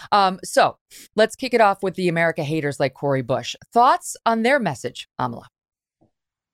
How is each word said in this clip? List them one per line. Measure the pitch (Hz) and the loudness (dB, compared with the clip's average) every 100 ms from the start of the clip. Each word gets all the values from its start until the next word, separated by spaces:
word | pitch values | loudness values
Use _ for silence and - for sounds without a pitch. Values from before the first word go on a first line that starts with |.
| - | -2
Um, | 208 190 190 | 2 2 -2
so | - 269 156 - _ - - - | -2 2 2 0 _ -20 -6 0
let's | 220 - | 0 0
kick | 262 | -2
it | 233 | 2
off | 208 196 | 2 2
with | 190 185 | -4 -2
the | 180 | -2
America | 165 165 160 | 0 -2 -2
haters | 143 160 143 139 | -4 -4 -4 -2
like | 139 | -4
Cori | - 143 135 | -2 -2 -2
Bush. | 120 123 120 - - | -2 -4 -6 -14 -2
Thoughts | 233 254 349 - - 233 | 2 4 2 -4 -6 -2
on | 226 | 0
their | 226 285 | 2 0
message, | 196 127 - - - - | -2 -6 -10 -12 -14 -8
Amala? | 127 113 - _ _ _ _ _ _ _ _ _ _ | -8 -8 -18 _ _ _ _ _ _ _ _ _ _